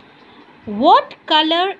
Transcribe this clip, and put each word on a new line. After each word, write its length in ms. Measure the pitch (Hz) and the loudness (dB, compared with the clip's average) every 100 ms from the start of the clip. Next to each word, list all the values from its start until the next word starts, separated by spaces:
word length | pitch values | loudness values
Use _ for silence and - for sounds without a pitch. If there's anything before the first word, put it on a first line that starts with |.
| - _ - - - - - | -20 _ -20 -20 -20 -20 -12
What 500 | 208 302 480 554 - | -2 2 2 0 -10
color 520 | - 311 311 330 381 | -4 -2 0 -2 -4